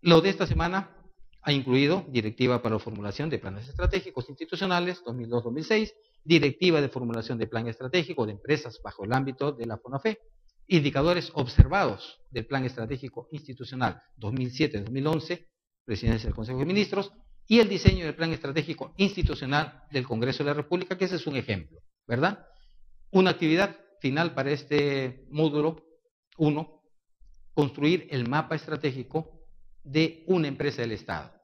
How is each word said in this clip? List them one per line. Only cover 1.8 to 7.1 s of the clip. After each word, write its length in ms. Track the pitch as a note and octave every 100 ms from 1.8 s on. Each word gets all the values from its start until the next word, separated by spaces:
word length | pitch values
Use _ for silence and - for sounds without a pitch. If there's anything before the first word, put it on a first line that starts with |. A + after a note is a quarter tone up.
| C#3+ F#3+ E3+
Directiva 540 | B2+ G#2+ G#2+ B2 B2
para 140 | A#2 G#2+
la 40 |
Formulación 500 | A#2 G#2+ G#2 G2+ D3+
de 80 | C3+
Planes 300 | G2 G2 B2
Estratégicos 600 | - F3 F#3+ F#3 - -
Institucionales 760 | C#3 D#3+ F3+ F#3+ F3 F3 F3+
dos 100 | -
mil 140 | B2 A#2
dos 160 | A#2+
dos 80 | A#2
mil 120 | B2+
seis, 300 | D#3+ A3 G#3+ - _ _ -
directiva 540 | E3 D3 - F3+ E3
de 80 | C#3
formulación 500 | C3 A#2+